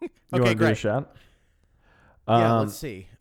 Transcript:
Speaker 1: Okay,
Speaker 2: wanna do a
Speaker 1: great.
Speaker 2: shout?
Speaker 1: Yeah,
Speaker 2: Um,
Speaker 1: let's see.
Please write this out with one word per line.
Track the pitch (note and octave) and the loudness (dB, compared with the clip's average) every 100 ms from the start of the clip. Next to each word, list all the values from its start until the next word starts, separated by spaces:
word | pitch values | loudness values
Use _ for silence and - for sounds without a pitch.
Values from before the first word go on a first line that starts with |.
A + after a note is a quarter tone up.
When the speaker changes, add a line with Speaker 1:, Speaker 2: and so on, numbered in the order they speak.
| - _ - | -16 _ -6
Speaker 1:
Okay, | C3 | 0
Speaker 2:
wanna | A#2+ | 2
do | |
a | A2 | 2
Speaker 1:
great. | - A2 | 0 0
Speaker 2:
shout? | G#2+ B2 - - _ _ _ _ _ _ _ _ _ _ - | -2 -4 -6 -16 _ _ _ _ _ _ _ _ _ _ 0
Speaker 1:
Yeah, | A#2 A2+ A2+ | 2 4 2
Speaker 2:
Um, | G#2 | -2
Speaker 1:
let's | - | -6
see. | D3 F#2+ F#2+ - | -12 -14 -18 -20